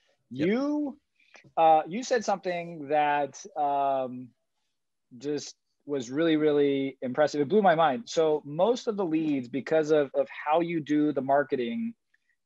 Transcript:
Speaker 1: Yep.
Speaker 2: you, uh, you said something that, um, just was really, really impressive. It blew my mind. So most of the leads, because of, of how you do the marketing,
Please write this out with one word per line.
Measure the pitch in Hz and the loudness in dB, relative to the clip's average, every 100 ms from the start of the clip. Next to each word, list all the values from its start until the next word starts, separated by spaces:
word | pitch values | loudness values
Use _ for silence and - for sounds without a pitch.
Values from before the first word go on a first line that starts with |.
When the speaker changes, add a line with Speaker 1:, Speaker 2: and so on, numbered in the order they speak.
| _ _ _ | _ _ _
Speaker 1:
Yep. | 127 170 | -2 0
Speaker 2:
you, | 240 285 294 285 - _ _ _ - - - | 0 0 -2 -6 -10 _ _ _ -20 -8 2
uh, | 160 156 156 | 6 6 2
you | 208 | -8
said | 254 254 208 | -2 -2 -2
something | 190 185 175 170 165 139 | -4 -4 -6 -8 -12 -2
that, | 151 147 147 139 - - 147 | 0 2 0 -2 -8 -12 -4
um, | 143 143 139 135 127 123 123 _ _ _ _ _ _ _ _ 120 | -2 0 0 0 -4 -8 -14 _ _ _ _ _ _ _ _ -12
just | 139 147 - - _ _ - | -6 -6 -8 -18 _ _ -8
was | 139 117 | -6 -4
really, | 139 165 156 | -2 2 4
really | 151 147 143 139 135 - | 4 4 2 2 -2 -6
impressive. | 127 127 147 147 | -6 0 2 2
It | 139 | 2
blew | 208 | 4
my | 196 160 | 4 4
mind. | 156 123 - | 2 0 -4
So | 170 160 151 143 | 0 2 0 -4
most | 151 208 247 247 | 0 0 0 -4
of | 208 | -4
the | |
leads, | 175 160 156 139 120 | -2 -2 0 -2 -4
because | 135 - 160 151 | -8 0 0 2
of, | 156 139 | 2 2
of | 143 131 | -2 -4
how | - 147 165 | -6 -2 0
you | 170 170 | 0 -4
do | 139 151 151 | 0 0 2
the | 139 | 0
marketing, | 131 139 143 135 117 117 113 - _ _ _ _ | 2 0 2 -2 -2 -4 -6 -10 _ _ _ _